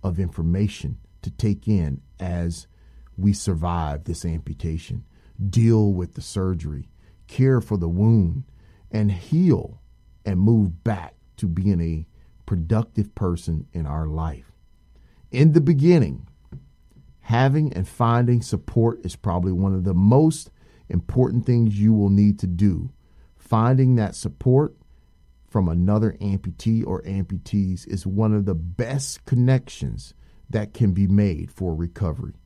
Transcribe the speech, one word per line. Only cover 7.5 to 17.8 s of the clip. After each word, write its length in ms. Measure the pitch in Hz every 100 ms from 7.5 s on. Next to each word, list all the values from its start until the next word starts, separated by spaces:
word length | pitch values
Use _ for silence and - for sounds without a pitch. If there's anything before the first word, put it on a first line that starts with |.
| 131
for 160 | - 104
the 140 | 85
wound, 540 | 87 107 113 87 85 - - - _ -
and 220 | 110 104
heal 680 | 92 - 160 180 113 - - _ _ _ _
and 160 | 104 92
move 420 | 104 113 98 85
back 320 | - 101 80 _ _ -
to 100 | 101
being 340 | 85 95 90
a 240 | 82 80 80 - - - -
productive 680 | 92 80 110 104 - 104
person 520 | - 95 85 - 80 -
in 100 | 87
our 220 | 73 73 78
life. 440 | 78 80 73 - _ _ _ _ - _ _ -
In 220 | 123 156
the 80 | 156
beginning, 680 | 147 147 160 175 92 62 - - _ - - _ _ - - _
having 520 | - 117 135 147 151
and 140 | -